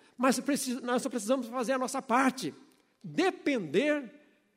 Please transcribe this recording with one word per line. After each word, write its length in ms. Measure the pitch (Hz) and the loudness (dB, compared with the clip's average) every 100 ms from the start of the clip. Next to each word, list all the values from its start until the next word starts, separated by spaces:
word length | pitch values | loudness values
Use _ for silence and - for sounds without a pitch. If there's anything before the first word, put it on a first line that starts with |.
| _ - | _ 0
Mas 220 | 262 247 | 2 2
preci-, 420 | 269 285 254 247 | 0 -2 -2 -4
nós 220 | 240 254 | -2 -2
só 60 | 254 | -2
precisamos 380 | 254 202 269 226 | -4 0 -2 -2
fazer 260 | 254 220 | -4 -2
a 40 | 262 | -2
nossa 240 | 247 269 | -2 -4
parte, 500 | - 247 269 254 143 - - _ _ _ | 2 4 4 2 -6 -8 -20 _ _ _
depender, 1080 | 170 147 359 359 302 254 156 165 294 294 240 - _ _ _ | -6 2 2 2 0 0 0 2 2 0 -4 -16 _ _ _